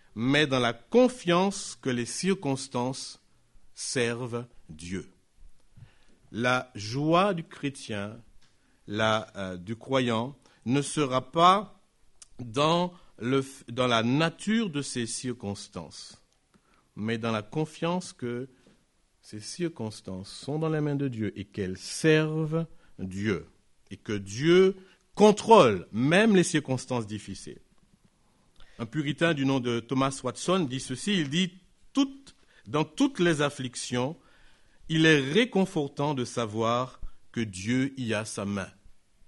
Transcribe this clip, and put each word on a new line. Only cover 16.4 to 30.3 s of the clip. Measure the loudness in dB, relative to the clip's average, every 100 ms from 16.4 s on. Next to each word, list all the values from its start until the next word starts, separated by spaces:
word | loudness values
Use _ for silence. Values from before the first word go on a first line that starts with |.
| _ _ _ _ _ -8
mais | -4 -2
dans | -2
la | -4
confiance | -4 -6 -6 -4 -4 -4 -6
que | -10 -8 -8 -10 _ _ _ _ _ _ _
ces | -18 -16
circonstances | -12 -8 -8 -6 -10 -10 -12 -12 -12
sont | -14 -8 -4
dans | -2
les | -2
mains | -2 -2
de | -4
Dieu | -4 -6 -6
et |
qu'elles | -10 -6 -6 -6
servent | -10 0 4 4 4 -2 -2 -2 -4 -10 -20 -12
Dieu, | -8 -4 -2 -2 -4 _ _ _ -20
et | -14
que | -6
Dieu | -6 -6 -2 4 6 6 2 -8 _ _
contrôle | 6 6 6 8 8 8 6 -2
même | 0 2 4 6
les | 6
circonstances | 4 2 0 -4 -4 -4 -4
difficiles. | -8 -10 -14 -14 -18 _ _ _ _ _ _ _ _ _ -20 -18 -12
Un | -8
puritain | -4 -4 0 0
du | 2 2
nom | 2
de | 0 -2
Thomas | -2 0 0 -2
Watson | -6